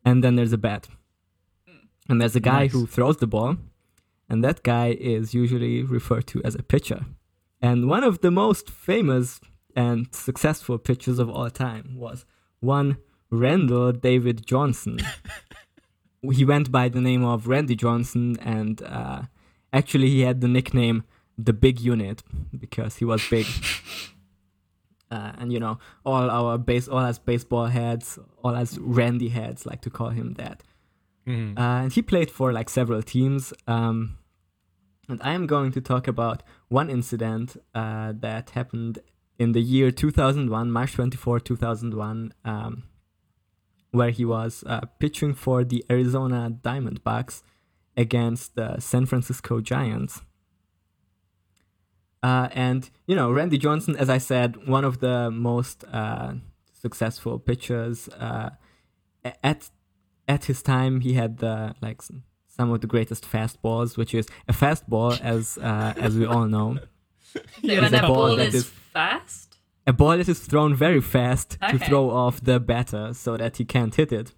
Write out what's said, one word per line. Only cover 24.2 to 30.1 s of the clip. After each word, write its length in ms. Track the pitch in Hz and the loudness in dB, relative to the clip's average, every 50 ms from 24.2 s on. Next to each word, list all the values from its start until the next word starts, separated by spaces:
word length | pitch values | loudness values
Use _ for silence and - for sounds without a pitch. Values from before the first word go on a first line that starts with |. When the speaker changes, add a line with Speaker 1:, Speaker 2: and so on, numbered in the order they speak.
| _ _ _ _ _ _ _ _ _ _ _ _ _ _ _ _ _ _ | _ _ _ _ _ _ _ _ _ _ _ _ _ _ _ _ _ _
Speaker 1:
Uh, 220 | 117 110 104 107 110 - | -10 -10 -10 -10 -12 -8
and, 140 | 123 120 | -6 -4
you 60 | 120 113 | -4 -4
know, 180 | 113 110 113 - - - - _ _ | -4 -4 -6 -8 -12 -20 -20 _ _
all 240 | 135 135 127 127 123 | 0 2 2 2 2
our 280 | 117 120 120 117 117 117 | 2 2 0 0 0 0
base-, 300 | 117 - 120 123 123 - | 0 2 0 0 0 0
all 100 | 135 127 | 0 0
us 200 | 127 120 117 - | 0 0 -2 -4
baseball 480 | _ - 120 120 - _ 120 117 117 | _ -2 -2 -2 0 _ -2 0 0
heads, 520 | 117 123 120 120 117 117 113 - - - - - _ _ _ - | 0 0 0 0 0 -2 -4 -6 -12 -16 -16 -20 _ _ _ -2
all 100 | 123 120 | -2 0
us 220 | 120 120 117 - - | 0 -2 -4 -6 -8
Randy 500 | - 127 120 123 120 120 120 120 123 117 | -4 0 2 4 4 4 2 0 -2 -2
heads 340 | 120 113 110 117 120 - - | -4 -4 -6 -8 -10 -12 -12
like 160 | - - 120 | -12 -12 -10
to 80 | - 123 | -12 -12
call 200 | - - 117 117 | -6 -6 -6 -4